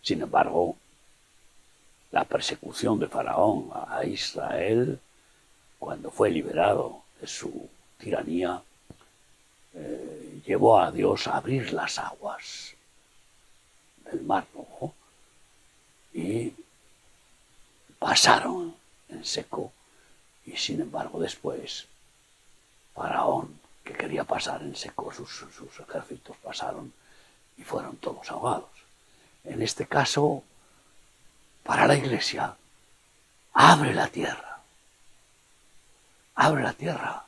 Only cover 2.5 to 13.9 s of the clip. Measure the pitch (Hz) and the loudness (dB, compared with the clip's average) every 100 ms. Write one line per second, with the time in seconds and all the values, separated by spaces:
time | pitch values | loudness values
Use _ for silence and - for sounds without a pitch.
2.5 | - - - 110 107 101 - - 92 101 | -6 -10 -4 0 2 0 -2 -2 4 4
3.5 | 95 76 - - - - - - - - | 4 -2 -8 -6 -4 -4 -4 -6 -4 -4
4.5 | - 90 113 131 135 _ _ _ _ _ | -2 2 4 2 -2 _ _ _ _ _
5.5 | _ _ _ - - 95 - 104 82 - | _ _ _ -10 -8 -10 2 2 2 -2
6.5 | 151 104 101 123 - - _ - - - | 2 4 4 0 -8 -20 _ -12 -10 -8
7.5 | - - - _ _ - - - 82 90 | -10 -14 -20 _ _ -4 -4 -2 -2 -2
8.5 | 90 - _ _ - _ _ _ _ _ | -4 -10 _ _ -20 _ _ _ _ _
9.5 | _ _ - 151 - - - - - - | _ _ -14 -10 -10 -10 -14 -16 -16 0
10.5 | 98 113 110 82 - 95 101 - - - | 6 8 8 6 4 2 2 0 -2 0
11.5 | 135 117 - - - - - - - - | -2 0 -4 -4 -4 -6 -8 -10 -10 -12
12.5 | - - - _ _ _ _ _ _ _ | -14 -14 -18 _ _ _ _ _ _ _
13.5 | - _ _ _ | -20 _ _ _